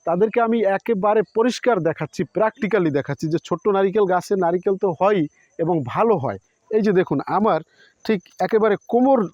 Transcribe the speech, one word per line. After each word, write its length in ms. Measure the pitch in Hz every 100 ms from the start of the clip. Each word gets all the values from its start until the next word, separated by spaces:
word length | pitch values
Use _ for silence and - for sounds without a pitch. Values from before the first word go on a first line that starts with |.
তাদেরকে 360 | - 175 214 220
আমি 240 | 226 233
একেবারে 580 | 196 196 - 220 208 214 202
পরিষ্কার 460 | - 240 - - 220
দেখাচ্ছি, 440 | 165 151 151 -
practically 680 | - - 214 - 202 208 170
দেখাচ্ছি 380 | 143 131 143 160
যে 100 | 160
ছোট্ট 240 | - 170 -
নারিকেল 360 | 196 196 196
গাছে 320 | 196 180 - 202
নারিকেল 400 | 170 180 190 196
তো 180 | 202 165
হয়ই 260 | 185 208 147 _ _ _
এবং 240 | 160 175 123
ভালো 300 | 156 226 196
হয়। 220 | 127 98 _ _ _
এই 100 | 220
যে 120 | 214
দেখুন, 280 | 185 170 143 -
আমার 340 | 165 214 160 156 _ _ _
ঠিক 180 | - 214 _ _
একেবারে 360 | 185 220 220 202 _
কোমর 400 | 233 254 269 180